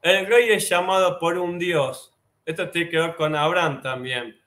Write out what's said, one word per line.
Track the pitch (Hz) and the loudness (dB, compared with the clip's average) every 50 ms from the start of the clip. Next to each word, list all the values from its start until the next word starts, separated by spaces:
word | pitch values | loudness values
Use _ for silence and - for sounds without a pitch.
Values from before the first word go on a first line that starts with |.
El | - 165 185 196 190 | 4 4 2 2 2
rey | 196 226 240 240 233 | 4 4 4 6 6
es | 214 190 - - | 2 2 2 0
llamado | 180 175 180 185 190 190 185 180 180 - | 0 0 2 2 2 4 4 2 0 0
por | - 170 170 | -2 -2 0
un | 175 180 175 175 175 | 0 -2 -4 -4 -4
dios. | 170 180 175 156 139 127 139 - - - _ _ _ _ _ _ _ | -2 0 0 0 0 0 -4 -10 -16 -20 _ _ _ _ _ _ _
Esto | - 160 160 185 - | -10 -6 -6 -6 -4
tiene | - 175 170 165 | -2 -4 -4 -2
que | 165 160 | 0 -2
ver | 165 165 165 | -2 -2 -2
con | - 156 151 156 | -2 -2 -2 0
Abraham | 151 147 156 175 180 170 156 139 131 - | 0 0 0 2 2 0 0 -2 -4 -6
también. | 131 127 127 127 127 127 123 120 113 110 _ _ | -8 -8 -6 -6 -6 -6 -6 -6 -8 -14 _ _